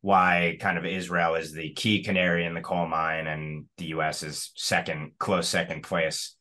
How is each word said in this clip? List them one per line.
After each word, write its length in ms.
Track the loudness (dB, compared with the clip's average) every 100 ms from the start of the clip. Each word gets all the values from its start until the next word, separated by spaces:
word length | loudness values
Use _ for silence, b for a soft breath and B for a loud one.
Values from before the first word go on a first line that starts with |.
why 560 | 6 6 6 4 2 0
kind 180 | -2 -2
of 80 | -2
Israel 480 | -4 -2 2 2
is 180 | 2 -2
the 200 | -8 -10
key 320 | -2 2 2
canary 420 | 2 2 4 2 0
in 80 |
the 60 | -4
coal 260 | -4 -2 0
mine 400 | 0 0 -2 -4
and 380 | -6 -6 -10 -12 -12
the 80 | -8
U 140 | -2
S 220 | -2 -2
is 300 | -8 -10 -12
second, 560 | -6 0 0 0 -6 -8 _
close 300 | 0 2 2
second 340 | 0 0 -6
place 540 | -2 0 0 -2 -8 _